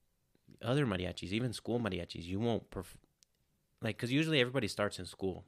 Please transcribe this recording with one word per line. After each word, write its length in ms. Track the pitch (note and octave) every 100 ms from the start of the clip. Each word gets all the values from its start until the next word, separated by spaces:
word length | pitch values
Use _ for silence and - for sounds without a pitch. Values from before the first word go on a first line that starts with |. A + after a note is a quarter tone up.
| _ _ _ _ - -
other 220 | A#2 C#3 C3+
mariachis, 440 | F#2 F2+ E2+ F2+
even 220 | G#2 B2
school 260 | G#2 - A#2+
mariachis, 440 | A2 F2+ E2+ -
you 160 | E2+ F#2+
won't 300 | A#2 A2 -
perf-, 260 | G2 F2 - _ _ _ _ _ _ _ _
like, 160 | A#2 G#2
'cause 120 | A#2+
usually 280 | C3+ D#3+ D3+
everybody 260 | B2 C3+ G#2
starts 300 | - G#2 -
in 60 | F2
school, 400 | - F#2+ F2